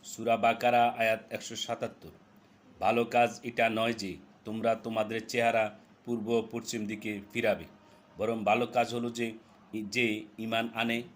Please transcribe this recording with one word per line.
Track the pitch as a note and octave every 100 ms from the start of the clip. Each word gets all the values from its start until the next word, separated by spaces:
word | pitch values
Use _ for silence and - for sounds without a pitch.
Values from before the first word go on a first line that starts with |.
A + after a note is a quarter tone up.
| -
সূরা | - A2+ A2+
বাকারা, | A#2 A#2 A#2+ A#2+ A#2+ A#2
আয়াত | A2+ A2 - A2+
একশো | - A2+ -
সাতাত্তর। | A#2 A#2 - D#2+ - - - - _ - -
ভালো | G2 A#2 A#2
কাজ | A#2+ A#2+ A2 A#2+
এটা | A#2 A2+ A2
নয় | A2+ A2
যে | G2 F2 - - -
তোমরা | A2 A2+ A2+ A#2
তোমাদের | A2 G#2 A2+ A2
চেহারা | B2 A#2 A2+ G#2+ G#2 - - -
পূর্ব | A#2+ G#2+ A#2
ও | G#2+
পশ্চিম | A#2 A2+ A#2 G#2
দিকে | G#2+ G#2+ G#2 G2+
ফিরাবে, | A#2+ A2+ G2 - - - - - -
বরং | A2 A2+ G2+
ভালো | A2+ A#2+ B2+
কাজ | A#2 A#2+
হলো | A#2+ A#2
যে, | A2+ A2 - - - A2 G#2 A#2
যে | A#2 G#2+ G#2+ - A2+
ঈমান | A2+ A2+ A2+
আনে | A#2 A#2 A#2+